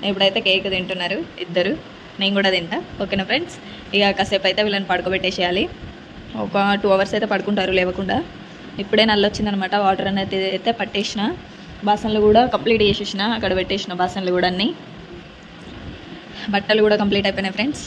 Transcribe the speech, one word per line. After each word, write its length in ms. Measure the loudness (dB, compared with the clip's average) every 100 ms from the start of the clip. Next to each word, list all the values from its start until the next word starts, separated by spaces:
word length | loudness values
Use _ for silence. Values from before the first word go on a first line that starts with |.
| -2
ఇప్పుడైతే 300 | 2 2 2 2
కేక్ 200 | 2 2 -2
తింటున్నారు 420 | -2 -4 -2 -4 -6 -10 -4
ఇద్దరు, 280 | 0 0 -2 -6 -18 -18 -2
నేను 140 | 0 4
కూడా 100 | 2 2
తింటా. 240 | 0 -6 -6 -8
ఓకేనా 220 | -4 -2 0
ఫ్రెండ్స్, 260 | -2 -2 -10 -16 -16 -2 2
ఇక 160 | 2 2
కాసేపు 280 | 0 2 2
అయితే 140 | 2 2
వీళ్ళని 220 | 0 0
పడుకోబెట్టేసేయాలి. 720 | 0 0 0 0 0 0 0 -2 -4 -14 -16 -18 -18 -12 -6
ఒక 140 | -2 2 2 2
టూ 60 | 4 4
అవర్స్ 180 | 2 0
అయితే 120 | 0 -2
పడుకుంటారు 380 | 0 0 2 2
లేవకుండా. 400 | 0 -2 -2 -2 -2 -12 -18 -18 -16 -10
ఇప్పుడే 200 | 0 4 4
నల్ల 100 | 4 2
వచ్చిందనమాట, 460 | 2 -2 -2 0 2 4
వాటర్ 240 | 2 0
అనేది 260 | -2 -2 -2 0 0
అయితే 140 | 0 -2
పట్టేసిన, 400 | -2 -2 -2 -2 -2 -4 -10 -18 -18 -6 0
బాసనలు 320 | 2 2 4 6
కూడా 160 | 6 6
కంప్లీట్ 300 | 2 2 4 4
చేసేసిన, 340 | 2 -2 -2 -2 0
అక్కడ 140 | 0 0
పెట్టేసిన 320 | 0 -2 -4 -2
బాసనలు 300 | -2 0 0 2
కూడా 120 | 2
అన్నీ. 160 | 2 -2 -2 -12 -16 -16 -16 -18 -20 -20 -18 -16 -14 -14 -14 -14 -16 -16 -12 -2
బట్టలు 300 | -2 2 4 6
కూడా 100 | 6
కంప్లీట్ 260 | 4 2 0
అయిపోయినాయి 280 | 0 -4 -2
ఫ్రెండ్స్. 260 | -2 -2